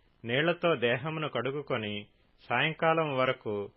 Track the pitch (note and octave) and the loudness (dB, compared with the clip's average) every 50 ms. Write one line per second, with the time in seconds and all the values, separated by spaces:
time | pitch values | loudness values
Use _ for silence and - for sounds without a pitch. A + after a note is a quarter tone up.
0 | _ _ _ _ - A#2 B2 C#3 D#3 F3 E3+ E3+ F3+ E3+ D#3+ A#2+ A#2+ A#2 B2 C3+ | _ _ _ _ -4 -2 0 2 2 2 0 2 2 0 2 2 2 2 2 0
1 | C#3 D#3+ D#3+ D#3 D#3 C#3 - A#2+ A#2 C3+ C#3 D3 C#3 - C3+ A2+ G#2+ G#2 G#2 G#2 | -2 -4 -4 -4 -4 -4 -2 -4 -4 -2 -4 -6 -4 -4 -4 -4 -2 -4 -6 -8
2 | G#2 - _ _ _ _ _ _ - - A#2+ B2 D3 D#3+ D#3 - E3 D#3+ D#3+ E3 | -10 -12 _ _ _ _ _ _ -6 -2 0 0 0 0 0 2 2 2 4 4
3 | D#3+ D3 C3+ B2+ B2+ C3 B2+ - - A2+ G#2 G2+ G2+ - - | 2 0 2 2 2 2 0 -2 -4 -4 -4 -4 -4 -6 -10